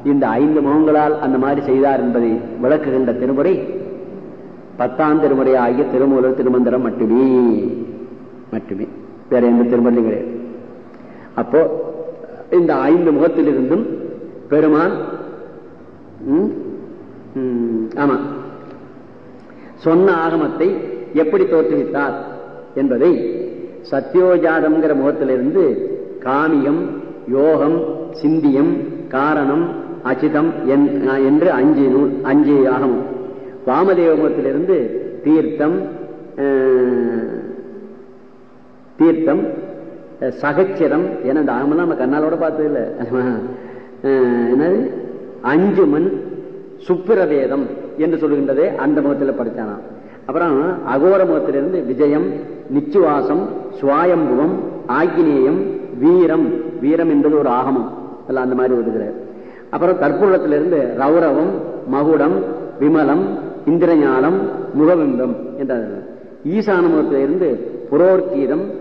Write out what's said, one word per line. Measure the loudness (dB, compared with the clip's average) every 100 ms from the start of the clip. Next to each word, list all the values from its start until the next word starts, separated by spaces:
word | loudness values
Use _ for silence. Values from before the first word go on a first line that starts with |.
இந்த | 2 2 2
ஐந்து | 2 2 2
முகங்களால் | 2 2 4 4 2 0
அந்த | 0 0
மாதிரி | 0 0
செய்தார் | 0 2 4 2
என்பதை | 0 0 0 0 -4 -2
விளக்குகின்ற | 2 2 2 0 0
திருமுறை | 0 0 0 2 0 -2 -8 -10 -12 -14 -16 -16 -18 -20 -20 -20 -4
பத்தாம் | -4 0 2 4
திருமுறை | 2 2 4 4
ஆகிய | 2 2
திருமூலர் | 0 2 4 4 2 2
திருமந்திரம் | 2 2 2 2 -2
மட்டுமே, | -2 2 4 4 4 4 2 -2 -6 -10 -12 -14 -16 -18 -20 -10
மட்டுமே, | -10 -8 -8 -8 -10 -18 -20 -2
வேற | 2 4
எந்த | 4
திருமறையும் | 4 2 4 2 0
கிடையாது. | -2 -6 -10 -12 -14 -16 -20 -20 -20 -20 -20 -12 -8
அப்போ | 2 2 2 0 -6 -8 -12 -12 -18 -18 0
இந்த | 2 4 2
ஐந்து | 4 4 4
முகத்திலிருந்தும் | 4 2 2 2 2 2 0 0 -6 -10 -12 -16 -18 -2
பெருமான், | 2 4 4 2 -2 -8 -10 -14 -16 -18 -18 -20 -20 -20 -20 -20 -14 -2
ம், | 0 0 -4 -10 -12 -14 -18 -20 -20 -12 -6
ம், | -4 -2 -2 -2 -4 -2
ஆமா, | 0 0 -4 -10 -12 -16 -18 -20 -20 -20 -20 -20 -20 -20 -20 -20 -20 -6
சொன்ன | 2 4 4 2
ஆகமத்தை | 0 0 -2 0 -2 -2 -6 -10 -4
எப்படி | 0 2 2
தோற்றுவித்தார் | 2 2 2 0 -2 -2 -4 -4 -10 -14 -16 -18 -10 -2
என்பதை | 0 4 4 2 -2 -6 -8 -10 -14 -16 -6
சத்யோஜாதம்ங்கிற | -4 0 2 4 4 2 2 2 2 2 2
முகத்திலிருந்து | 0 0 0 0 2 2 2 0 -4 -8 -10 -10
காமியம், | -4 0 2 2 2 -2 -4 -8 -12 -14 -4
யோகம், | 2 2 4 2 0 -2 -6 -10
சிந்தியம், | -4 0 2 2 4 2 0 -4 -10 -6
காரணம், | -2 0 0 0 0 -2 -4 -10 -8
அச்சிதம் | -4 -2 0 2 0 0 0
என்-, | 2 2 2 0 2
என்று | 2 4 2
அஞ்சு | 4 2 4 4
நூல், | 4 2 -2
அஞ்சு | 2 4 6 4 4
ஆகமம். | 2 0 0 -4 -8 -10 -12 -14 -8 -2
வாமதேவ | 2 4 4 4 4
முகத்திலிருந்து | 2 0 -2 -2 0 0 0 -4 -8 -4
தீர்த்தம், | 2 2 2 -2 -2 -2 -4 -10 -14 -16 -16 -4
அஹ், | 0 2 4 4 4 2 0 -2 -4 -8 -10 -12 -14 -16 -18 -20 -20 -20 -20 -20 -20 -20 -20 -20 -20 2
தீர்த்தம், | 2 4 0 0 -2 -6 -12 -14 -16 -18 -20 -8
அஹ், | -8 -4
சகச்சிரம் | -2 0 0 0 0 0 -2 -4
என | -2 0
இந்த | 0
ஆகமெல்லாம் | -2 0 0 0
நம்ம | -2
கண்ணாலோட | -2 0 0 0
பார்த்தது | -2 -2 -2
இல்ல. | -2 -4 -8
அஹ், | -4 -2 -2 -4 -6 -12 -14 -18 -18 -6 0 2 2 2 2
என்னது? | 2 2 2 -2 -6 -10 -12 -14 -8 0
அஞ்சுமன், | 2 2 4 2 2 0 -4 -8 -12 -14 -16 -18 -18
சுப்பிரவேதம் | -2 -2 2 2 2 0 0 -2 -4 -8 -12 -4
என்று | -2 0
சொல்லுகின்றதே | 0 0 0 0 0 0
அந்த | 0 2
முகத்துல | 0 0 -2
படிச்சானாம். | -2 -4 -6 -8 -10 -12 -18 -20 -16 -6
அப்புறம் | -2 2 2 0 -4 -2
அகோர | 2 4 4 4
முகத்திலிருந்து | 2 0 -2 -2 -2 -4
விஜயம், | 0 2 2 -2 -4 -10 -14 -4
நிச்சுவாசம், | -4 0 2 2 2 0 -2 -4 -8 -12 -4
சுவாயம்புவம், | 0 2 2 2 2 2 0 -2 -6 -10 -4
ஆக்கினேயம், | 0 0 2 2 4 2 0 -2 -6 -10 0
வீரம், | 4 6 4 4 0 -2 -6 -4
வீரம் | 0 2 2
என்பது | 2 4 2
ஒரு | 2
ஆகமம், | 0 0 -2 -4 -10 -14 -16 -6
எல்லாம் | -4 -2
அந்த | 0
மாதிரி | 2
ஒரு | 2 0
இதுல. | -4 -6 -8 -14 -16 -18 -20 -10
அப்புறம் | -2 0 2
கற்பூரத்திலிருந்து | 0 2 2 2 2 0 2 0 0 0
ரௌரவம், | 2 4 4 2 0 -2 -8 -10 -4
மகுடம், | 0 2 2 2 0 -2 -8 -10 0
விமலம், | 2 2 2 2 0 -4 -8 -6 0
இந்திரஞாலம், | 2 4 4 4 4 2 0 -2 -6 -6
முகபிம்பம் | 2 4 4 2 0 -2 -4 -8 -8
என்ற | -4 -4 -4 -10 -12 -18 -20 -12 -4
ஈசான | -2 0 2 4
முகத்திலிருந்து | 2 2 0 0 0 0 -2 -6 -12 -2
புரோர்கீதம் | 2 4 4 2 -2 -2 -2 -4 -10